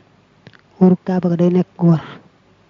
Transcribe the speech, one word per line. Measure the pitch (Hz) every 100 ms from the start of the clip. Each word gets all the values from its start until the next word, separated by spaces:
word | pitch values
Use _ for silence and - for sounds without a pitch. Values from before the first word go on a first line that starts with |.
| _ _ _ _ - - _ -
wëru | 185 180
Kaaba | - 185 175
ga | 165
day | 175
nekk | 180 - -
gu | 170
war. | 160 - - _ _ _ _